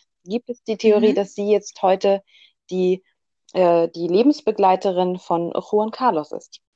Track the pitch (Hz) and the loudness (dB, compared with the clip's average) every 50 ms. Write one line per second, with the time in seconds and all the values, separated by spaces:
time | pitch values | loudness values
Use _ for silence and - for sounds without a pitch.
0 | _ _ _ _ _ 175 202 240 - - 240 - _ - 220 202 - 220 208 214 | _ _ _ _ _ -8 -8 -8 -6 -10 -14 -10 _ -8 -6 0 2 4 4 4
1 | 226 214 202 202 202 196 - - 202 208 208 202 202 - - - - 185 190 190 | 4 2 2 0 -2 -4 -6 -6 -2 0 0 0 0 -6 -6 -2 0 0 2 2
2 | - 196 196 196 - _ _ _ _ _ _ _ _ - 185 185 185 180 185 185 | 2 0 0 0 -4 _ _ _ _ _ _ _ _ -8 -4 -2 0 0 0 -2
3 | _ _ _ _ _ _ _ _ _ _ - 180 185 175 170 170 170 165 - 165 | _ _ _ _ _ _ _ _ _ _ -2 0 2 4 4 2 0 -2 -4 -6
4 | 170 170 175 202 240 285 294 - - 220 208 - 202 190 190 190 - 202 180 180 | -4 0 0 2 2 2 0 0 -4 -4 -2 2 2 2 2 2 0 -2 -2 0
5 | 185 180 180 180 - - 175 170 170 165 - - - - - 214 214 220 - - | -2 -2 -4 -6 -6 -4 -4 -4 -4 -4 -6 -8 -6 -2 -2 -2 -2 -2 -4 -2
6 | 262 247 190 156 147 - - - - _ - - _ _ _ | -2 -2 0 -2 -4 -6 -12 -14 -14 _ -20 -20 _ _ _